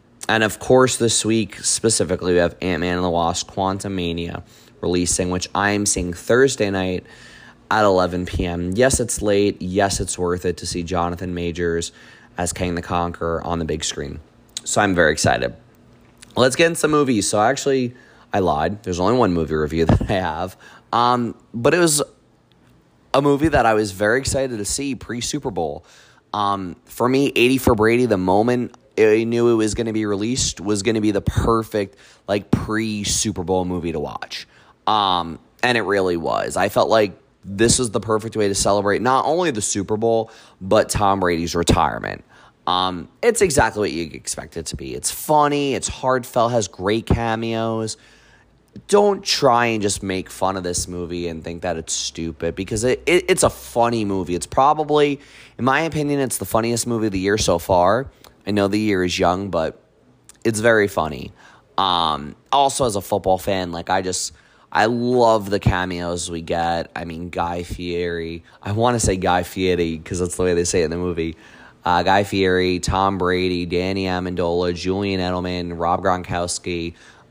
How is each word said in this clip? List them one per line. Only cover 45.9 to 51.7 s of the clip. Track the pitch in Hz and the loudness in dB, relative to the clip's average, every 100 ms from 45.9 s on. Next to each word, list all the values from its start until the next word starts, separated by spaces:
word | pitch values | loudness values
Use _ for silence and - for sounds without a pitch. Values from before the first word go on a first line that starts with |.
| - 131 127 123 123 117 | -4 0 0 0 0 2
has | 120 101 | 2 -2
great | - 92 110 - | -4 0 0 0
cameos. | 117 117 113 113 113 113 113 110 - - - _ _ _ _ _ - - | 0 0 -2 -2 -2 -2 -2 -4 -8 -18 -20 _ _ _ _ _ -20 2
Don't | 208 208 196 | 4 4 2
try | - - 139 120 117 | -2 2 4 4 2
and | 110 | 0
just | 101 - | -2 -2
make | 98 92 85 | -4 -6 -6
fun | - 95 | -4 -2
of | 95 | -2
this | 87 87 - | -4 -6 -6
movie | 87 85 87 85 | -8 -6 -6 -6
and | 82 | -8
think | 82 82 | -10 -8
that | 90 | -6